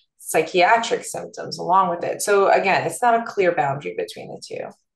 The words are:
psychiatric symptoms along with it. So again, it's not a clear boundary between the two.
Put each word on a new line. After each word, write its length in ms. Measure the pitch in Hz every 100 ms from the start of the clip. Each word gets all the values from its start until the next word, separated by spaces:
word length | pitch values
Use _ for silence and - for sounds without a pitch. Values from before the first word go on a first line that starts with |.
| _ _
psychiatric 840 | - - - 180 185 233 - 156
symptoms 540 | - 160 170 - - 165
along 320 | 165 190 185
with 120 | 170
it. 180 | - 165
So 280 | - 202 190
again, 360 | - 190 151 151
it's 160 | -
not 180 | 240 226
a 40 |
clear 300 | 233 202 180
boundary 400 | 160 139 139 - -
between 320 | - - -
the 140 | - -
two. 180 | - - - _